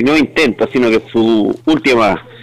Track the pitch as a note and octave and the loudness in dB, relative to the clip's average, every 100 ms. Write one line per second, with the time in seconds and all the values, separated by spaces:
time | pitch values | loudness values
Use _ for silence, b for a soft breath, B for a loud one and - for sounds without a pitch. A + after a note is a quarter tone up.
0 | B2+ D#3 C3 D#3+ C#3 - A2 C3 A#2 A2 | 0 0 0 0 -2 -2 -2 0 0 0
1 | - A#2 A2+ A2 G#2 - D#3 D#3 C#3 A#2+ | -2 -2 2 2 0 -2 -2 -2 0 0
2 | G#2 F2+ B B | 0 -2 B B